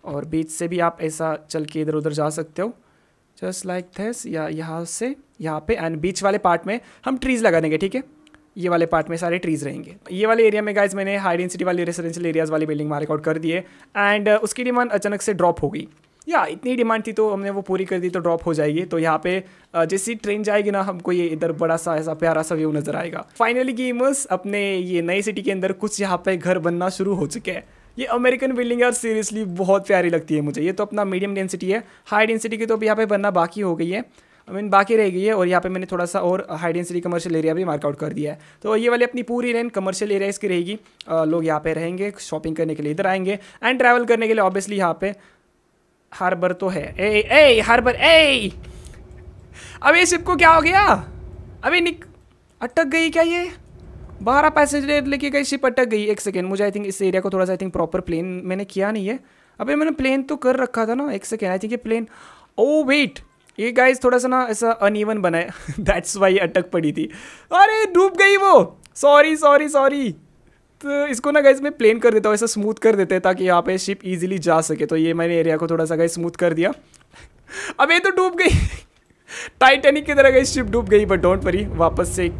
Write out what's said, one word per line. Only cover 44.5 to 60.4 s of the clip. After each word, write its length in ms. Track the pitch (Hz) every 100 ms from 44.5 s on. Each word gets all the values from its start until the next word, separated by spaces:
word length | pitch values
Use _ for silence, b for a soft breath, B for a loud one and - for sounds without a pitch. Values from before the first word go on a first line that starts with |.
| 190 190
यहाँ 260 | 202 180 165
पे 140 | 190 202 b b b _ _ _ _ _ _
हार्बर 400 | - 180 180 180
तो 160 | 180 190
है। 280 | 185 147 -
ए, 300 | 202 208 214
ए, 280 | 262 294 226
हार्बर, 340 | 208 233 240
ए! 580 | 226 285 330 302 262 202 - B B B B - - - - - B B B
अब 120 | 269
ये 120 | 330 349
शिप 200 | 349 349
को 100 | 349
क्या 140 | 330
हो 100 | 330
गया? 480 | 311 381 403 196 - - - - - -
अबे 160 | 240 349
निक-, 280 | 339 339 - - _ _ _ _
अटक 240 | 240 320
गई 260 | 311 320 330
क्या 120 | 330
ये? 280 | 330 349 349 - - - - - - -
बारह 260 | 202 269 302
पैसेंजर 560 | 311 294 285 277 294
लेके 260 | 269 277 285
गई 140 | 285
शिप 220 | 269 277 262
अटक 180 | 240
गई। 220 | 240 214 208
एक 140 | 202
सेकेंड, 280 | 208 185 185
मुझे 160 | 196
I 80 | 202
think 140 | 202 202
इस 160 | 190
एरिया 180 | 190 190
को 100 | 190
थोड़ा 140 | 185
सा 80 | 185
I 40 | 180
think 160 | 190
प्रॉपर 280 | - 165 185
प्लेन 420 | 175 165 180 180
मैंने 200 | 185 185
किया 260 | 196 190 196
नहीं 180 | 220 190
है। 120 | 262 b b b b
अबे 140 | 233
मैंने 180 | 294 311
प्लेन 300 | 311 262 269
तो 140 | 269
कर 200 | 294